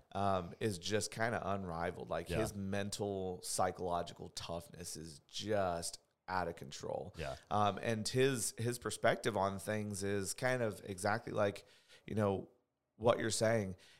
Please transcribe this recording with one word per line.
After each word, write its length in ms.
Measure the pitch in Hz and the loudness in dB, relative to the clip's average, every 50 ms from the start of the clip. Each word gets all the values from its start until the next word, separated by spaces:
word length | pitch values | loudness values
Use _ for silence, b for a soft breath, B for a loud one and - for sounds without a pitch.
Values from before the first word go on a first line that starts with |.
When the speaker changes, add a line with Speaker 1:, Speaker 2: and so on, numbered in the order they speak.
| - - | -10 -8
Speaker 1:
um, 400 | - 98 101 98 95 92 87 87 - - | -4 0 2 2 2 2 0 -4 -6 -2
is 180 | - 110 98 82 | -2 -2 -2 -2
just 320 | 87 95 107 104 98 - | -4 0 0 0 0 -2
kinda 320 | - 110 113 120 110 87 76 | -2 -2 0 0 0 0 0
unrivaled. 600 | 92 98 98 95 87 82 82 85 90 87 - 64 - | -2 -2 -2 -4 -4 -4 -2 -2 -2 -2 -4 -6 -4
Like, 220 | 80 82 85 - | -4 -4 -2 0
Speaker 2:
Yeah. 80 | 85 78 | 0 0
Speaker 1:
his 160 | - - 98 | 0 0 -2
mental, 840 | 101 98 95 98 101 101 104 - - 104 101 98 95 92 92 90 90 | -4 -4 -2 -2 -2 -2 -2 -2 -2 -2 -2 -2 -2 -2 -4 -6 -6
psychological 880 | - - - - 95 92 - - 90 90 85 87 85 - - - - - - | -6 -4 0 2 2 2 0 -2 -2 -2 0 0 -2 -4 -8 -12 -12 -10 -10
toughness 600 | - - - 85 85 85 - - - 90 - - | -10 -8 -6 -6 -8 -8 -10 -12 -12 -10 -10 -10
is 240 | 78 80 82 73 - _ - | -10 -10 -12 -14 -16 _ -12
just 680 | - - 101 104 107 101 95 90 85 85 85 - - - _ _ _ _ _ - | -8 -6 -2 0 2 2 2 2 2 0 -2 -4 -8 -10 _ _ _ _ _ -2
out 160 | 92 92 87 | 0 0 0
of 100 | 85 85 | 0 -4
control. 580 | - - 67 - - - 71 71 67 69 95 - | -6 -10 -12 -10 -8 -6 -4 -4 -4 -6 -6 -6
Speaker 2:
Yeah. 200 | 82 76 69 67 B B B | -6 -6 -4 -6 B B B
Speaker 1:
Um, 280 | 90 104 104 101 95 - | 2 4 4 4 2 0
and 240 | - 117 113 110 107 | 0 0 0 0 0
his, 460 | - - 127 131 139 135 113 - - - - | 0 2 4 4 4 4 2 -2 -2 -2 -2
his 200 | 113 120 120 - | -2 -2 -2 -2
perspective 560 | - 110 - - - 113 120 - - 123 104 | -4 -6 -2 2 4 4 4 4 2 0 2
on 240 | 98 95 98 98 95 | 4 2 2 2 0
things 440 | - 104 107 107 104 104 101 90 | -2 -2 -2 0 -2 -2 -4 -2
is 320 | 98 98 101 101 95 90 - | 0 0 0 0 0 -2 -4
kind 280 | - 127 127 127 127 | 0 0 2 2 2
of 160 | 117 107 92 - - | 2 0 -2 -4 -8
exactly 480 | - 95 87 98 101 104 101 - - | -8 -4 0 2 2 2 2 0 -2
like, 320 | - 107 104 101 98 - - b b b b b b b b | 2 4 4 4 2 0 -10 b b b b b b b b
you 80 | b - | b 2
know, 340 | 107 104 101 98 92 - - _ _ _ _ _ _ _ _ _ - | 4 4 4 4 2 -2 -8 _ _ _ _ _ _ _ _ _ 2
what 200 | 107 120 - - | 4 4 6 6
you're 120 | 120 110 | 4 0
saying. 440 | 101 - 113 110 117 113 101 95 90 - b b b | 2 4 4 4 4 4 2 0 -6 -8 b b b